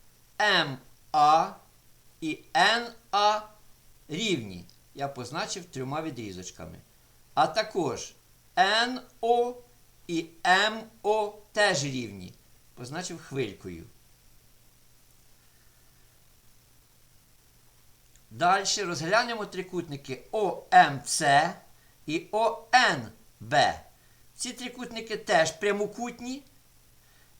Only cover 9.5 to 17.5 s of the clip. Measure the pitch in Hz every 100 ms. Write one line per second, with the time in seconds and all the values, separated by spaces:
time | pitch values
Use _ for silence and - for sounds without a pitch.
9.5 | 247 - _ _ _ - 165 160 - 180
10.5 | 190 214 220 - - 202 214 208 - -
11.5 | 214 202 147 139 127 110 98 90 - _
12.5 | - _ - 123 160 175 165 - 139 107
13.5 | 92 92 82 85 - _ _ _ - _
14.5 | _ _ _ _ _ _ _ _ _ _
15.5 | _ - _ _ _ _ _ _ _ -
16.5 | - _ _ _ _ _ _ _ _ _